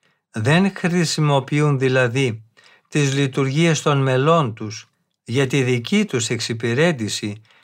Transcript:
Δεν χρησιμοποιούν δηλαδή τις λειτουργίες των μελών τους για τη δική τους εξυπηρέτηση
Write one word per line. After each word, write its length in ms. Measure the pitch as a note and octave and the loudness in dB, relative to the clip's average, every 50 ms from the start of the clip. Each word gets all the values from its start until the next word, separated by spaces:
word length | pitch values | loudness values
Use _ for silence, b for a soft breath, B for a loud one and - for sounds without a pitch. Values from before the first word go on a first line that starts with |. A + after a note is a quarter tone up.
| _ _ _ _ _ _ | _ _ _ _ _ _
Δεν 420 | - A2 G#2+ C3+ D#3 F3+ G3 F#3+ F#3+ | -8 -4 0 2 2 2 2 0 -2
χρησιμοποιούν 1000 | - - E3+ F3 F3+ D#3+ - - D#3 D3+ D3 C#3+ C3+ C3 - D3 D3 D3+ D3 C#3 B2+ | -2 -4 -2 0 0 0 0 0 0 2 2 2 0 0 0 0 0 2 2 2 2
δηλαδή 680 | C3+ B2+ C3 C3 B2+ A#2 A2+ C#3 C3+ A#2+ A2+ A2 - _ b b b b b b b b | 2 2 2 2 2 2 0 0 -2 -2 -2 -6 -12 _ b b b b b b b b
τις 260 | - D3+ C#3+ C3+ C3+ | -2 0 0 0 0
λειτουργίες 680 | C#3 C#3+ C3 C3+ C#3+ C3+ C3+ C3+ D#3 E3+ E3 D3+ - | 0 -2 0 0 -2 -2 0 2 2 2 2 2 2
των 200 | - D#3+ C#3+ C#3 | 0 0 2 2
μελών 520 | C3+ C3 C3 C3 C#3 D#3+ E3+ E3 C#3 A2 A2+ | 2 2 2 2 4 4 4 2 2 0 -4
τους 340 | - A2 G#2+ G#2+ - - _ _ _ _ _ _ _ _ | -8 -10 -10 -10 -14 -16 _ _ _ _ _ _ _ _
για 220 | - A#2 C#3 C#3 | -4 -2 0 0
τη 160 | B2+ D3 C#3 | 0 0 0
δική 420 | B2+ B2+ B2+ A#2+ A#2 - G3+ G#3+ G#3 | 2 2 0 -2 0 0 0 0 0
τους 240 | G#3+ C3+ A#2 A2+ - | 0 -2 -4 -2 -4
εξυπηρέτηση 1120 | B2 A2 - - A#2 A2+ B2+ A#2 A#2 C#3 E3 F3+ D#3 A#2+ G#2+ G2+ - - A2 G#2 G2+ G#2+ b b b b | -4 -4 -4 -6 -6 -4 -4 -2 0 2 2 2 0 -2 -4 -6 -6 -6 -6 -8 -8 -10 b b b b